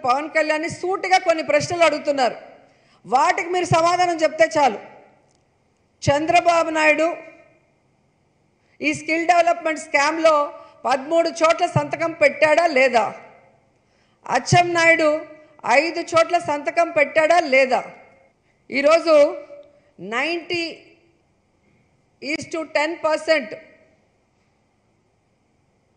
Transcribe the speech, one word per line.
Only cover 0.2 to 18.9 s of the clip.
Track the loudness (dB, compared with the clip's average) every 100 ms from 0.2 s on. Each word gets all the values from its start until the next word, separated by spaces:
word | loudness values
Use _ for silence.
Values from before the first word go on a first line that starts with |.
| -2 -2
కళ్యాణ్ని | -2 -2 -6
సూటిగా | -8 -6 -6 0 0
కొన్ని | 2 -2
ప్రశ్నలు | 0 -2 -2 0
అడుగుతున్నారు. | 2 2 -2 -2 -2 -4 -12 -20 _ _ _ _ -2
వాటికి | 0 2 0 -2
మీరు | -4 0 2
సమాధానం | 2 2 0 0
చెప్తే | -2 2 0
చాలు. | 2 0 0 -10 -20 -20 _ _ _ _ _ _ _ _ _
చంద్రబాబు | -2 0 2 2 4 2 0
నాయుడు | 0 2 2 0 -4 -12 -20 _ _ _ _ _ _ _ _ _ _ _ _ _ _
ఈ | -6
స్కిల్ | -4 -4 -2 2
డెవలప్‌మెంట్ | 2 2 0 -2 -6 -4
స్కామ్‌లో | 0 0 2 2 2 0 -6 -20 -10
పదమూడు | -4 -4 0 0 0 0
చోట్ల | 0 2 -2
సంతకం | -2 -4 -4 -6 0
పెట్టాడా | 0 2 2 2 2
లేదా? | 2 2 2 -2 -4 -18 -20 _ _ _ _ _ _ _ _ -4
అచ్చెం | -4 2 2 4
నాయుడు | 2 4 4 2 0 -6 -18 -20 _ 0 2
ఐదు | 2 -2
చోట్ల | -2 0 2 0
సంతకం | -2 -6 -4 -2 -2
పెట్టాడా | 0 0 2 2 2 2
లేదా? | 2 2 0 -4 -14 -20 _ _ _ _ _ -10
ఈరోజు | -2 2